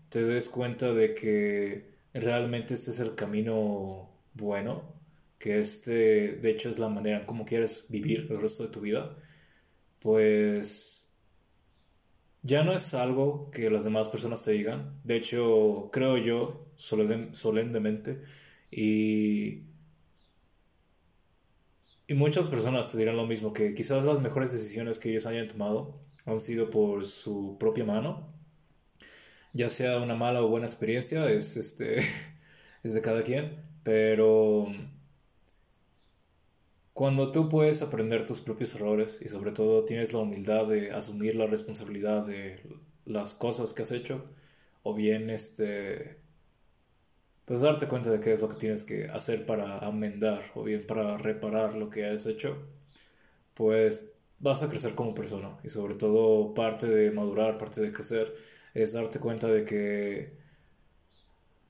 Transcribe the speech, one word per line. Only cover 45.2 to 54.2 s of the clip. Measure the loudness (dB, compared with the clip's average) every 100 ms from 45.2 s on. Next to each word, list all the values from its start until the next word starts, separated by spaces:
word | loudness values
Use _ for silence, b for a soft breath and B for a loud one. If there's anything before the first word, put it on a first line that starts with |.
| -2
este, | -6 -6 -4 -4 -2 -6 -8 -10 -16 _ _ _ _ _ _ _ _ _ _ _ _
pues | -4 2
darte | 4 4 0
cuenta | -2 0
de | 2
qué | 2
es | 2
lo | 0
que | -2
tienes | -4 -4
que | -6 -8 -6
hacer | -6 -4 -4
para | -2 -4 -4 -6 -6
enmendar, | -4 -4 0 0 0 -6
o | -8
bien | -4 -4 -4
para | -2 -2 -2
reparar | -4 -4 -2 0 0
lo | -2 -6
que | -4 -4
has | -4
hecho, | -4 -4 -6 -8 -14 -20 _ b b b b b _
pues | 0 4 6 6 4 -8 -20